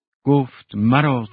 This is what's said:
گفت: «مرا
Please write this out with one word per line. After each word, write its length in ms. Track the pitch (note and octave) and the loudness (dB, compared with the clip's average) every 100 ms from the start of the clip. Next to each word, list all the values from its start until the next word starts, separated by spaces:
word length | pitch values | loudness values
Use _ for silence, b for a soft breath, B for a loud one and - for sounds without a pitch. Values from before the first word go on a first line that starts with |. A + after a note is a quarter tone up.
| _ _ | _ _
گفت: 520 | C3+ C#3+ B2+ - _ | 0 0 -2 -10 _
«مرا 540 | G#2 A2 C3+ D3+ B2+ A2 | -4 0 2 0 -2 -6